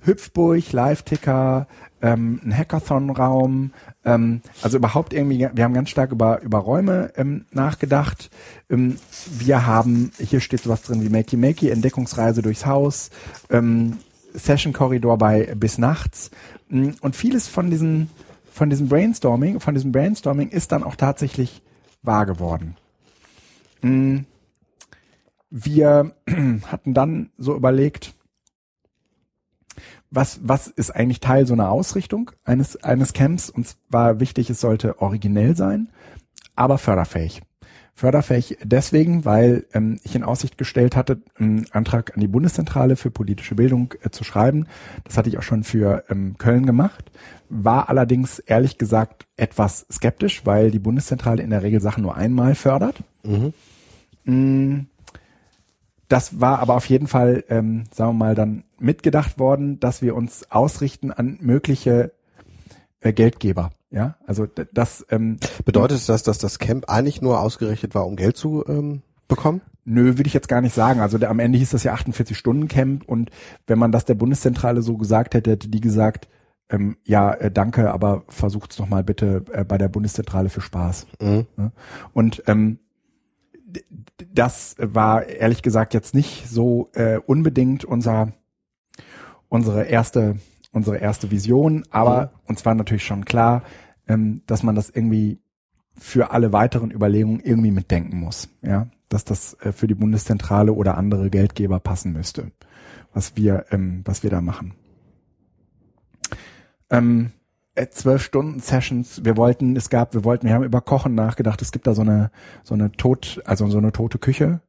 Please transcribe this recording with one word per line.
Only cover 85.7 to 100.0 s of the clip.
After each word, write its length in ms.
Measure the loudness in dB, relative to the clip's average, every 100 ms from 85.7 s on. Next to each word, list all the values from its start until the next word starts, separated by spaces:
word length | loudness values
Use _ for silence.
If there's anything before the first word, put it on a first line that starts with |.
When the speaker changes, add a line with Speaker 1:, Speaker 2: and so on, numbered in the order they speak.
| 0 0
Speaker 1:
jetzt 220 | -2 0 -2
nicht 320 | -2 -6 -6
so, 400 | 0 0 0 -2
äh, 240 | -2 0 0
unbedingt 640 | 0 0 2 2 0 0
unser, 480 | -4 -2 0 0 -2 -6 _ _ _ _ _ -20 -20 -20 -20 -20 _
unsere 340 | 0 0 0
erste, 540 | 0 0 2 0 0 -2 -10 _ _
unsere 260 | -4 -2 -2
erste 300 | -4 -4 -4
Vision, 520 | -4 2 4 4 0 -2
aber 300 | 2 4 2
Speaker 2:
Mhm. 80 | -2 _ _
Speaker 1:
uns 200 | -4 0
war 80 | 0
natürlich 280 | 0 -4 -4
schon 200 | -8 -2
klar, 380 | 2 4 2 -4 -20 -20 _ -2
ähm, 340 | 0 0 -4 -4
dass 160 | -2
man 100 | 0
das 160 | -2 -2
irgendwie 520 | -2 0 2 0 -4 _ _ _ _ _ -20
für 340 | -2 0 2
alle 220 | 2 2
weiteren 380 | 4 2 0 -4
Überlegungen 500 | 0 2 2 2 -2
irgendwie 300 | 0 2 4
mitdenken 460 | 2 0 -2 -2 -8
muss, 260 | -8 -10 -14 _
ja, 260 | -4 -2 -2 _ _
dass 160 | -6 -4
das, 300 | -8 -8 -10
äh, 120 | -8
für 140 | -4 -2
die 80 |
Bundeszentrale 760 | 0